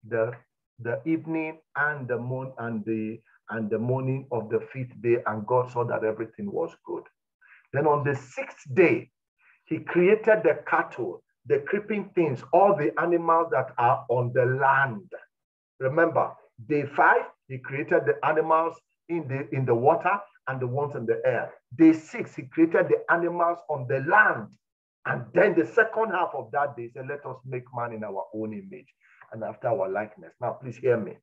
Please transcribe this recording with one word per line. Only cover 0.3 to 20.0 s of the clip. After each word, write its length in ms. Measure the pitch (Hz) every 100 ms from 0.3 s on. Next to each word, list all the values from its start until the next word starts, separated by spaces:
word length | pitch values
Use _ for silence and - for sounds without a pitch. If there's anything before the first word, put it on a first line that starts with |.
| - _ _ _ _
the 200 | 117 120 160
evening 520 | 160 160 160 156 160 _ -
and 300 | 147 147 123
the 120 | 120
moon 340 | 123 127 131 131
and 260 | 117 113
the, 340 | 107 113 110 113 _ _ _
and 220 | 110 110
the 80 | 110
morning 480 | 120 131 131 135 135
of 200 | 117 107
the 100 | 110 -
fifth 300 | 131 123 -
day, 160 | 117 120
and 220 | - 110 104
God 260 | 123 123
saw 120 | 123
that 200 | 113 113
everything 480 | 110 107 110 - 101
was 240 | - - -
good. 200 | - 85 - _ _ _ _ - _
Then 140 | 135 151
on 180 | 143
the 100 | 139
sixth 520 | 135 - - 269 - 151
day, 360 | 127 165 117 - _ _ _ _ _
he 140 | _ 156
created 640 | - 170 180 214 220 214
the 200 | 165 147 -
cattle, 560 | 165 165 - 107 85 _ _ 117
the 140 | 143
creeping 500 | - 202 - 214 185
things, 300 | - 160 127 -
all 240 | 175 196 202
the 160 | 147 -
animals 480 | 170 170 165 165 160
that 200 | 147 131 -
are 260 | 120 117 -
on 200 | 127 120
the 100 | 127
land. 680 | 123 131 143 139 135 104 90 - - _ _ _ _ _
Remember, 520 | 131 151 165 135 - - _ _ 107
day 160 | 147
five, 380 | 143 - 262 480 - _ _
he 80 | 131
created 460 | 127 135 151 170
the 120 | 143 143
animals 540 | 139 156 156 160 165 165 _ _ _
in 180 | 170 139
the, 220 | 131 143 135
in 80 |
the 100 | 127
water 460 | 117 131 170